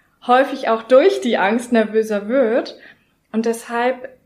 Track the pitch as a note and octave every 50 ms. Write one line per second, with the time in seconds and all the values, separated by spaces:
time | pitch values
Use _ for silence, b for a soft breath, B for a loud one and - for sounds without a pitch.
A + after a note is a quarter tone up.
0 | B B B B _ - B3 B3+ C#4 C#4 C#4 - - - A3+ A3 - - B3+ C4
1 | D4+ G4 G4+ G4 - A#3+ A3 - F3+ G3 A3 A#3+ - - B3 A3+ G#3+ G#3 G#3 A3
2 | A3 A3 G#3+ G3+ G3+ G#3 A#3+ C#4 C4 A3 A3+ C#4 - - - B B B B B
3 | B B B _ _ _ - A3 A3+ A#3 A3+ A3+ - - A#3+ A#3 A#3+ B3+ C4 B3+
4 | - - - _ _